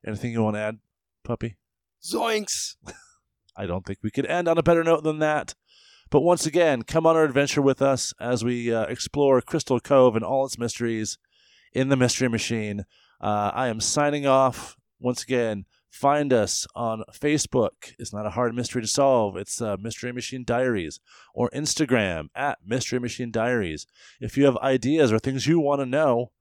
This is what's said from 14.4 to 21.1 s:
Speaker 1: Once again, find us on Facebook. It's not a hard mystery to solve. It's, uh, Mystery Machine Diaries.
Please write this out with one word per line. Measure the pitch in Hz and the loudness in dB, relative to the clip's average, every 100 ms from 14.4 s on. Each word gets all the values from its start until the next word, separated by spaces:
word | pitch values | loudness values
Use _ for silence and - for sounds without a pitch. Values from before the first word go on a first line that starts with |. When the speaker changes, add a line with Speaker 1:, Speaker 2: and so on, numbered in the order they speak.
| 131 - - - _ _ | 4 0 -14 -20 _ _
Speaker 1:
Once | 123 123 | -4 -4
again, | - 127 113 104 95 _ _ | -2 0 0 -4 -10 _ _
find | - 139 147 147 | 0 2 2 2
us | 123 101 - - | 2 2 -2 -6
on | - 117 110 - | -6 -4 -4 -10
Facebook. | - 147 151 - 131 104 _ - _ | -4 -2 0 0 0 0 _ -20 _
It's | - | -12
not | 101 107 | -8 -6
a | |
hard | 101 120 | -2 -2
mystery | 120 117 127 | -2 -6 -6
to | 110 | -2
solve. | - 139 127 104 92 | 2 4 4 2 -4
It's, | 101 - | -10 -6
uh, | 113 98 | -6 -6
Mystery | 110 - 123 | -8 -10 -10
Machine | 123 - 131 | -10 -10 -10
Diaries. | 123 120 131 110 78 - _ | -4 0 0 0 -4 -10 _